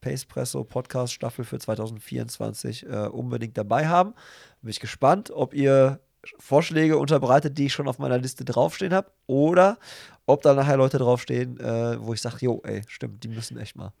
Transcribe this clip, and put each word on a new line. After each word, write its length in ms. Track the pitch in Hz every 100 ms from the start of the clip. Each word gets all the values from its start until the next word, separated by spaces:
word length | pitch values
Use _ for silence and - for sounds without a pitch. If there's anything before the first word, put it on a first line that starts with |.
Pace 240 | 131 135 -
Presso 400 | - 123 135 123
Podcast 480 | 127 - 127 123
Staffel 320 | - 120 - 117
für 120 | 120
zweitausendvierundzwanzig, 1300 | - 107 110 110 - 120 117 - 110 107 120 113 -
äh, 220 | 107 104
unbedingt 500 | 120 123 120 113 113
dabei 300 | 104 117 156
haben? 260 | 175 196 - - - - _
Bin 100 | 113
ich 100 | -
gespannt, 500 | 110 - 135 185 -
ob 220 | 151 139
ihr 480 | 143 139 135 131 135 _ _ - -
Vorschläge 640 | - 143 165 160 156 151
unterbreitet, 580 | 139 151 127 139 147 143
die 80 | 139
ich 80 |
schon 140 | - 139
auf 100 | 127
meiner 220 | 135 127
Liste 260 | 127 - 123
draufstehen 480 | 117 156 - 190
hab, 220 | 190 - _ -
oder 540 | 135 151 180 190 226 - - - _ -
ob 160 | 143
da 100 | 151
nachher 240 | 139 139 139
Leute 220 | 131 139
draufstehen, 600 | 123 123 - 123 127 123
äh, 380 | 120 113 117 117
wo 140 | 110
ich 80 | 113
sag, 220 | 120 117
jo, 180 | 123 113
ey, 200 | - 101 104
stimmt, 360 | - 117 104
die 40 | 113
müssen 300 | 113 113 123
echt 180 | 107 -
mal. 160 | 98 -